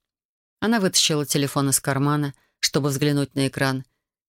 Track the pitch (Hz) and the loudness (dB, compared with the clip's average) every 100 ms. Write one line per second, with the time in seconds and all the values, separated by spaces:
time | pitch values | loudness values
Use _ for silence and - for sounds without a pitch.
0 | _ _ _ _ _ - 208 233 190 - | _ _ _ _ _ -6 0 2 2 2
1 | - 151 143 151 139 147 139 131 - 131 | 0 0 0 0 0 0 0 0 0 0
2 | 143 147 143 - _ - - 151 143 135 | 0 0 -2 -8 _ -6 -2 0 0 0
3 | 147 143 139 139 135 - 139 131 - _ | 0 0 -2 -2 -2 0 -2 -2 -8 _
4 | _ _ | _ _